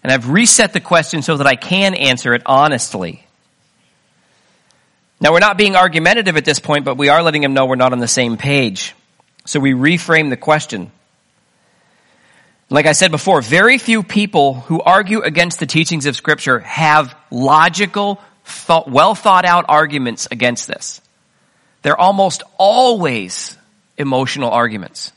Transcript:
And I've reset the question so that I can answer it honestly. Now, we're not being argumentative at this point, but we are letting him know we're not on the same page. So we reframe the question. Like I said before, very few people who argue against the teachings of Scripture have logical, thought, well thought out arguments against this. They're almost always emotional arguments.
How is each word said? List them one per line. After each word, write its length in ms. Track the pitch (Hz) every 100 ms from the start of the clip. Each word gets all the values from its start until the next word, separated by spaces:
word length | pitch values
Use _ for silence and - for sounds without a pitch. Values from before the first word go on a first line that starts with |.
And 100 | 131
I've 180 | 131 120
reset 440 | 175 233 - 208
the 60 | 175
question 420 | - 170 151 165
so 160 | 139 147
that 80 | 139
I 120 | 127
can 360 | - 185 196
answer 400 | 185 139 127 123
it 80 | 120 123
honestly. 720 | 135 151 - - 98 87 - _ _ _ _ _ _ _ _ _ _ _ _ _ _ _ _ _ _ _ _
Now, 120 | 151
we're 80 | 170
not 180 | 208 196
being 180 | 208 190
argumentative 640 | 185 160 165 226 190 156
at 80 | 147
this 140 | 143
point, 260 | - 147 139
but 120 | 131
we 120 | 143
are 120 | 151
letting 220 | 165 151
him 100 | 139
know 120 | 135 131
we're 100 | 127
not 180 | 127
on 60 | 123
the 80 | 117
same 300 | - 120 110
page. 560 | 135 139 120 95 - - _ _ _ _ -
So 140 | 151
we 140 | 135
reframe 560 | 127 139 175 - 160 151
the 80 | 123
question. 540 | - 151 - 107 90 _ _ _ _ _ _ _ _ _ _ _ _ _ _ _ _ _ _
Like 160 | 139 156
I 80 |
said 180 | 151 185
before, 300 | 156 190 165
very 360 | 113 165 220 262
few 260 | - 226
people 500 | 180 208 208 170 139
who 280 | 131 - 165
argue 400 | - 190 196 214
against 380 | 165 160 175 -
the 60 | 139
teachings 400 | 160 165 165 143
of 100 | -
Scripture 440 | - 147 139 123
have 560 | - - 156 151 131 - _
logical, 920 | 120 131 156 170 175 202 202 202 202 _ _
thought, 460 | - - - 165 151
well 260 | 127 185 214
thought 300 | 214 180 180
out 200 | 175 -
arguments 600 | 151 156 143 123 110 -
against 360 | 120 123 120 -
this. 340 | - - - _ _ _ _ _ _ _ _
They're 180 | 143 151
almost 440 | 180 196 190 - - -
always 1000 | 196 233 254 226 160 117 92 - - - _ _ _ -
emotional 540 | 139 131 131 139 120
arguments. 600 | 113 117 107 87 - -